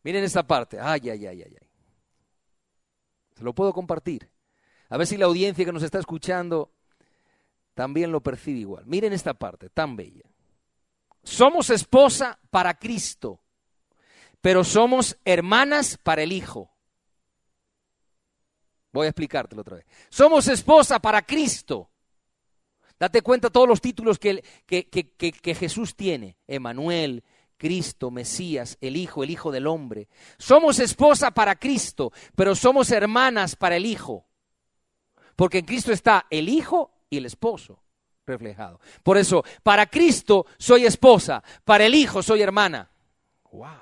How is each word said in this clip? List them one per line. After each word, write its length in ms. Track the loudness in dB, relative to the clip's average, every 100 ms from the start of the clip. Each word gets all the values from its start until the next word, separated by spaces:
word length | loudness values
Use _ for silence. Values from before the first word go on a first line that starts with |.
Miren 220 | -6 -6
esta 220 | -2 -4 -2
parte. 340 | -4 -4 -10
Ay, 300 | -6 -6 -6
ay, 160 | -12 -14
ay, 160 | -18
ay, 120 | -20 _
ay. 80 | _ _ _ _ _ _ _ _ _ _ _ _ _ _ _ _ _ _
Se 80 |
lo 100 | -10
puedo 200 | -4 -4
compartir. 560 | -4 -8 -8 -8 -12 _ _ _ _ _ _ _
A 80 | -6
ver 100 | -6
si 100 | 0
la 80 | 0
audiencia 400 | 0 -2 -2 -6
que 80 |
nos 100 | -4
está 160 | -6 -8
escuchando 720 | -8 -10 -6 -6 -4 -6 -6 _ _ _ _ _ _ _ _ _ _
también 380 | -10 -6 -4 -4
lo 100 | -4
percibe 380 | -6 -10 -10 -10
igual. 260 | -10 -16 -8
Miren 280 | -4 -4
esta 200 | -6 -8
parte 360 | -10 -12 -14 -12
tan 260 | -8 -8 -10
bella. 280 | -18 _ _ _ _ _ _ _ _ _ _ _
Somos 480 | -14 2 4 4 -2
esposa 680 | -2 4 6 6 4 -6 -8 _
para 240 | -2 -2 -6
Cristo, 680 | -10 -10 -10 -12 -16 -16 _ _ _ _ _ _ _ _ _ _
pero 220 | 2 2
somos 540 | 4 2 4 2 0 -4 0
hermanas 720 | 0 2 2 2 0 -4 -6
para 240 | -4 -2
el 120 | -2
Hijo. 380 | -6 -10 -16 -18 _ _ _ _ _ _ _ _ _ _ _ _ _ _ _ _ _ _ _ _ _ _
Voy 140 | -4 -4
a 20 |
explicártelo 540 | -4 -8 -8 -8 -16
otra 140 | -18 -20
vez. 100 | _ _ _
Somos 380 | 4 6 6 2
esposa 520 | -2 6 6 6 0
para 240 | 0 -2
Cristo. 640 | -2 -4 -4 -6 -10 -12 -12 _ _ _ _ _ _ _ _ _ _ _
Date 240 | 0 0
cuenta 260 | 2 0 2
todos 180 | 4 6
los 140 | 4
títulos 380 | 0 -4 -2 -2
que, 240 | -2 -4 _ _ _
que, 200 | -6 -4
que, 220 | -8 -8
que, 180 | _ -8
que 240 | -6 -10 -6
Jesús 400 | -8 -8 -10 -6
tiene. 420 | -6 -6 -10 _ -12
Emanuel, 800 | -10 -10 -8 -6 -4 -4 -8 _ _ _ _
Cristo, 540 | -6 -4 -6 -10 -10
Mesías, 680 | -10 -10 -10 -8 -8 -10 -12
el 140 | -10 -8
Hijo, 280 | -8 -8
el 80 | -8
Hijo 200 | -8 -8
del 140 | -6 -6
Hombre. 420 | -6 -10 -16 -16 _ -20 _
Somos 420 | 4 6 6 2
esposa 520 | -2 4 4 4 0
para 240 | 0 0 0
Cristo, 580 | -2 -4 -6 -8 -8 -10 -12 0
pero 180 | 0 4
somos 360 | 4 4 2
hermanas 640 | 0 0 2 2 0 -4 -2
para 200 | -2 0
el 80 | -2
Hijo. 420 | -8 -10 -16 _ _ _ _ _ _ _ _ _ _ _ -2
Porque 220 | 0 0
en 80 | -4
Cristo 260 | -6 -4
está 360 | 0 2 2 0
el 200 | -6 -2
Hijo 420 | -2 -2 -4 -4 _ _
y 80 | -10
el 80 | -10
esposo 560 | -6 -6 -6 -16 -20 _ _ _ _ -12
reflejado. 540 | -12 -12 -16 -18 -18 _ -6
Por 140 | 2 2
eso, 260 | 4 0 -2 -2
para 220 | 4 4 4
Cristo 600 | 2 2 2 2 2 2 _
soy 280 | 4 6 6
esposa, 580 | 6 8 8 4 -8 _ -12
para 220 | 2 4 6
el 100 | 4
Hijo 260 | 2 -2
soy 200 | 0 0
hermana. 500 | 0 0 -2 -4 -14 _ _ _ _ _ _
¡Wow! 180 | -20 -20 -20